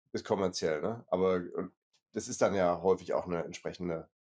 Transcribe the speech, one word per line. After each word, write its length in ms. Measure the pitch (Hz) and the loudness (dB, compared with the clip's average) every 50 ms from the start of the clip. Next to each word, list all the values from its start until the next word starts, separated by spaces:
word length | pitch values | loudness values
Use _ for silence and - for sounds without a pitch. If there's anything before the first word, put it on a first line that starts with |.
| _ _ | _ _
ist 120 | - 104 - | -8 -6 -2
kommerziell", 560 | - 110 98 95 90 - - 95 82 78 76 | 0 0 2 2 0 0 0 0 0 0 0
ne? 220 | 82 104 117 120 - - | -2 -4 -4 -6 -4 -2
Aber, 260 | 90 92 92 92 92 90 90 - - | 0 2 4 4 2 2 -2 -4 -6
und 160 | 95 92 92 - _ _ _ _ _ _ _ | -6 -6 -6 -10 _ _ _ _ _ _ _
das 160 | - 107 - 123 | -8 -8 -6 -6
ist 120 | 117 - | 0 2
dann 120 | 120 98 98 | 2 4 4
ja 260 | 98 90 87 87 85 | 4 4 4 2 4
häufig 300 | 87 95 92 85 85 80 62 | 4 2 2 2 0 -2 -2
auch 120 | 73 - | -2 0
eine 180 | 87 87 85 73 | -2 -2 -2 -4
entsprechende 640 | 78 - - - 82 - - 90 87 82 80 - - _ _ _ _ | -4 -8 -8 -8 -8 -6 -6 -4 -4 -4 -6 -8 -12 _ _ _ _